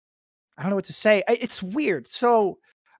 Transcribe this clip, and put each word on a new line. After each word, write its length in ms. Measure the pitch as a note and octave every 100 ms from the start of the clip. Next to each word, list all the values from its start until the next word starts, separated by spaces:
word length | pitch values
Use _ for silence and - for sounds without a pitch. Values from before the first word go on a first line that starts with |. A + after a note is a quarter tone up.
| _ _ _ _ _ -
I 40 |
don't 80 | E3
know 60 | G3
what 80 |
to 80 | -
say. 320 | - G#3+ G#3 G3
I, 120 | A#3+
it's 220 | B3+ -
weird. 440 | F#3 B3 C#4 D#3 -
So 520 | - A#3+ A3+ G3 D#3+ _ _ _